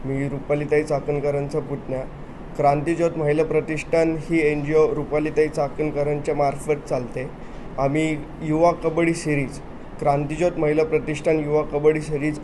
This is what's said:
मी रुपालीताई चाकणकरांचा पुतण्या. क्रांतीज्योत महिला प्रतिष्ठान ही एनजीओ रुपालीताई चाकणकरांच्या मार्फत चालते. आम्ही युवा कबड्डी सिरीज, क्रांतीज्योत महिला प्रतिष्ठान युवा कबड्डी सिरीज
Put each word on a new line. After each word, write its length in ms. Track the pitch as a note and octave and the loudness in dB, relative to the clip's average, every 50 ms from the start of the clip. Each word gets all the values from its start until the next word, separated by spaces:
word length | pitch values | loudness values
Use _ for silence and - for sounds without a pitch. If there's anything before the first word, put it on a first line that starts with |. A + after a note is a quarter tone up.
| - | -4
मी 240 | C3+ C3+ C#3 C#3+ C#3 | -4 -2 -2 -2 -2
रुपालीताई 540 | C#3+ C3+ - - D3 D3 D3 D3 D3+ D3 | -4 -6 -2 -2 -2 0 0 2 2 2
चाकणकरांचा 760 | D3+ D3+ D3+ C3+ C3 D3 C#3+ C#3+ C#3 D3 C#3+ C#3+ C#3+ C#3 D#3+ D#3 | 2 2 -2 -2 0 -2 -2 0 0 0 0 -2 -2 -2 -4 -4
पुतण्या. 420 | C3+ B2+ C#3+ B2 - - C3 C3 C3 - - - - - - - - - - | -4 -4 -8 -8 -6 -6 -6 -6 -6 -8 -12 -14 -14 -14 -14 -14 -12 -10 -4
क्रांतीज्योत 540 | - C#3+ C#3+ C#3+ D3 D3 E3 E3+ D#3 E3+ E3+ E3 | 2 4 4 4 4 0 -2 0 2 0 0 0
महिला 280 | E3 D3+ D3 D3+ D#3 D#3 | 0 0 2 2 2 2
प्रतिष्ठान 720 | D#3 D#3 D#3 D3 - D#3 D3 - - - E3 D#3+ E3 D#3+ D#3 | 2 2 0 0 0 -6 -6 -2 0 2 2 2 2 0 -2
ही 320 | C#3+ - E3 E3 D#3 D3 | -2 0 2 2 4 2
एनजीओ 420 | D3+ D3 C#3+ C#3+ D#3 D#3 D#3 C#3+ D3 | 2 0 -2 2 4 4 4 4 2
रुपालीताई 540 | D3+ D3 C#3 C#3+ D3+ D3+ D3+ D3 D3+ D#3 D3+ | -2 -2 -2 0 0 0 2 2 2 2 2
चाकणकरांच्या 840 | D3+ D#3+ D3 C#3 - - D#3 D3+ C#3 C#3+ C#3+ D3 D3 D3 C#3 D#3 D3 | 2 -2 -2 -2 -2 -2 -2 -2 0 0 0 0 0 -2 -2 -2 0
मार्फत 540 | C#3+ C#3+ C#3 C3+ C#3 - D3+ D3+ C#3 - - | 2 0 0 0 -2 -2 -2 -2 -2 -2 -4
चालते. 420 | D#3+ C3 B2 A2+ - B2+ B2+ D#3+ - - - - - - - - - - | -4 -4 -4 -4 -6 -8 -8 -8 -10 -12 -12 -12 -12 -12 -12 -10 -4 -2
आम्ही 380 | C3+ C#3 C#3+ D#3 D#3 D#3+ D#3 C#3 C#3 - - - | 0 2 2 2 2 0 -2 -4 -6 -12 -12 -8
युवा 280 | D#3+ D#3 D3+ D#3 E3 F3 | -2 0 2 4 4 4
कबड्डी 440 | E3 E3+ - E3 D#3 E3 E3+ E3 E3 | 4 2 -2 0 2 2 2 2 2
सिरीज, 440 | E3 - D#3 D3 C#3+ C3+ A#2+ - - - - - - - - - - | 0 0 0 0 0 0 -2 -6 -12 -14 -14 -14 -14 -14 -14 -10 -2
क्रांतीज्योत 580 | C#3+ C#3 C#3+ C#3+ D3 C#3+ D#3 D3+ F3+ F3 F3 E3+ | 2 2 2 2 0 -2 0 2 2 0 2 2
महिला 260 | D#3+ D3+ D3+ D#3 D#3 | 2 2 4 4 2
प्रतिष्ठान 540 | D#3 D#3 D3+ - D#3+ D3+ C#3+ - F3 D#3+ D#3 | 4 2 0 0 0 -4 0 2 2 2 2
युवा 240 | D3 D3 D3+ D3+ | 2 2 2 2
कबड्डी 380 | D3 - D3 D3 C#3+ D3+ D#3 D#3 | 2 2 -2 4 4 4 4 4
सिरीज 380 | D3+ D3+ D3+ C#3 C#3+ D#3 D3 - | -2 -2 -4 0 0 -2 -2 -2